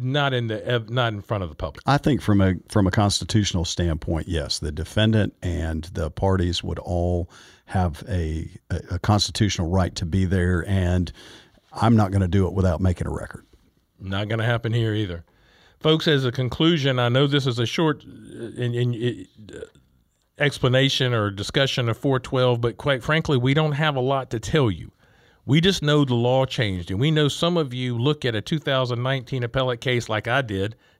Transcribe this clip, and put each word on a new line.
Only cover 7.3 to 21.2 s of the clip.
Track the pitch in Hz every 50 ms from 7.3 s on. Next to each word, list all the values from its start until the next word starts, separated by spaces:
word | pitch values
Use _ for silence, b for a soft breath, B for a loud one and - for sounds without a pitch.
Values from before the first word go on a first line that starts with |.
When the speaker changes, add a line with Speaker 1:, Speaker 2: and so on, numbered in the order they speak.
| B B B B B B B
Speaker 2:
have | - - 95 90 85 73 - - -
a, | 95 90 82 78 80 80 87 87 - - _ -
a, | 87 - - -
a | 90 90
constitutional | - - 107 101 - - - - 110 95 - - 87 82
right | 92 95 90 87 -
to | - 95
be | 80 82 95 95
there, | 87 98 90 87 90 92 85 - 101
and | 95 95 90 87 90 90 87 85 - B B B B B B B B B B _
I'm | - - - 117 117
not | 110 104 95
gonna | 98 95 95 87
do | 87 101 95
it | 85
without | 90 95 90 92 82 -
making | 92 92 87 - - 73
a |
record. | 76 - - - - - - _ _ _ _ _ _ _ _ _ _ -
Speaker 1:
Not | 92 95 98 98 107 104
gonna | 113 113 110
happen | 120 120 120 120 113 117
here | 120 113 110
either. | 104 107 107 90 85 85 - b b b b b b b b b b b
Folks, | - 156 160 160 -
as | 165 147 135 131
a | 123
conclusion, | 120 131 127 117 - - 160 165 175 151 131 139 127 123
I | 120 120
know | 120 131 147
this | 143 143 143 127
is | 135 117 123
a | 117
short, | 107 - - 165 156 147 - -
uh, | 135 123 107 107 - - 117 117 110 - -
in, | 123 120 120
in, | 120 123 123 120 107 117 123 107 92 92 _ _ - 107 - -
uh, | - - - _ - _ _ _ _ _ _ _ _ _ _ _ -
explanation | 143 143 - - - 127 123 131 135 135 - - 131 123 120
or | 113